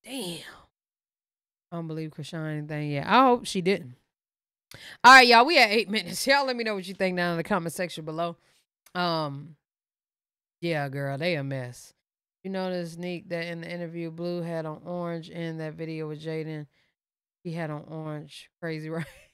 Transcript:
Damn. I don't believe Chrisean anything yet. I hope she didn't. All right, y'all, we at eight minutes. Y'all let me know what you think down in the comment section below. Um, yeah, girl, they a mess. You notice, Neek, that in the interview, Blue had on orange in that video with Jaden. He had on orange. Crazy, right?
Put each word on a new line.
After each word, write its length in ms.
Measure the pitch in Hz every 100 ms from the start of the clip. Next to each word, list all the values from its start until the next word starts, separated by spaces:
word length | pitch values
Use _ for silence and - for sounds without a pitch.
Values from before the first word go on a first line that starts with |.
Damn. 360 | - 262 185 165 - - _ _ _ _ _ _ _ _ _ _ _
I 40 | 170
don't 100 | 165
believe 240 | 160 156
Chrisean 460 | - 143 165 156 151
anything 340 | 147 151 147
yet. 160 | 143 -
I 180 | 226
hope 200 | 262 240
she 160 | 208 190
didn't. 340 | 175 202 127 123 _ _ _ _ _ _ _ - - -
All 100 | 240
right, 140 | 262 247
y'all, 180 | 233
we 120 | 262 330
at 140 | 220
eight 180 | 220 190
minutes. 360 | 214 175 180 254
Y'all 180 | 277
let 100 | 269
me 80 | 240
know 120 | 226
what 120 | 202 185
you 60 |
think 240 | 190 190 180
down 140 | 175
in 60 | 165
the 60 |
comment 300 | 160 202 165
section 320 | - 175 -
below. 320 | 156 156 170 170 _ _ _ _ _
Um, 600 | 180 180 160 151 139 156 156 _ _ _ _ _ _ _ _ _ _
yeah, 260 | 170 156 143
girl, 280 | 139 139 139
they 180 | 175
a 80 | 156
mess. 500 | 139 135 123 123 - _ _ _ _ _
You 80 | 190
notice, 460 | 190 185 180 170 170
Neek, 320 | 180 175 -
that 160 | 170
in 160 | 170 170
the 100 | 165
interview, 400 | 175 170 170 165
Blue 300 | 165 175 175
had 240 | 170 165
on 160 | 156 156
orange 440 | 170 175 170 170 165
in 280 | 170 165 160
that 160 | 156
video 320 | 156 160 160 156
with 140 | 151
Jaden. 460 | 160 160 156 156 147 _ _ _ _ _ _ _
He 100 | 180
had 160 | 165 156
on 160 | 151 -
orange. 600 | 160 156 151 147 - - _
Crazy, 280 | 170 156 156
right? 160 | 165 151 - _